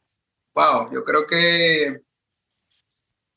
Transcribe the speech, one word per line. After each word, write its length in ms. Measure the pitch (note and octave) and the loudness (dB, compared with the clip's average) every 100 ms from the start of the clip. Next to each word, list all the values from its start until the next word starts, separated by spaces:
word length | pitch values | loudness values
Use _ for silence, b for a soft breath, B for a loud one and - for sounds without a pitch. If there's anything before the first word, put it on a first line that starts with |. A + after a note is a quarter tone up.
| _ _ _ _ _ D3 | _ _ _ _ _ 0
Wow, 360 | D3+ B2 A#2 | 2 2 -2
yo 100 | - | -8
creo 220 | - D3+ D3+ | -2 -2 0
que 760 | E3+ E3+ E3+ E3+ D#3 C#3+ C3 _ _ _ _ _ _ _ _ _ _ _ _ _ | 0 2 2 2 0 -2 -6 _ _ _ _ _ _ _ _ _ _ _ _ _